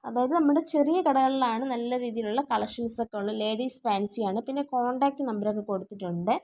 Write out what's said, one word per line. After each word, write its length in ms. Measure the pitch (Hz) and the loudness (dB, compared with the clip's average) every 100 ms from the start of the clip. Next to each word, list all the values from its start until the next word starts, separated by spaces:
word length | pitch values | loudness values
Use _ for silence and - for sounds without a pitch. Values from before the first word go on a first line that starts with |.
| 247 | -4
അതായത് 280 | 233 254 | -2 2
നമ്മുടെ 280 | 330 294 294 320 | 4 4 4 2
ചെറിയ 320 | 302 294 349 | 2 4 4
കടകളിലാണ് 600 | 330 269 262 269 247 226 269 | 4 4 4 2 0 0 -2
നല്ല 320 | 240 240 247 | -4 -2 -2
രീതിയിലുള്ള 440 | 247 226 214 233 | -2 -4 -2 -2
കളക്ഷൻസൊക്കെ 760 | 285 220 214 - 233 233 226 208 | 0 -2 -2 -4 -6 -4 -4 -4
ഉള്ളത്. 200 | 202 214 | -4 -2
ലേഡീസ് 420 | 214 220 254 - | -2 0 -4 -4
ഫാൻസിയാണ്. 580 | 233 196 202 - 202 202 | -2 0 0 -2 -2 -2
പിന്നെ 200 | 233 277 | -2 -4
കോൺടാക്ട് 600 | 285 254 240 254 277 269 | -2 0 0 2 0 2
നമ്പറൊക്കെ 400 | 269 208 208 214 | -2 0 -2 -2
കൊടുത്തിട്ടുണ്ട്. 680 | 208 196 190 202 180 175 180 285 | -2 -4 -4 -8 -6 -2 0 -2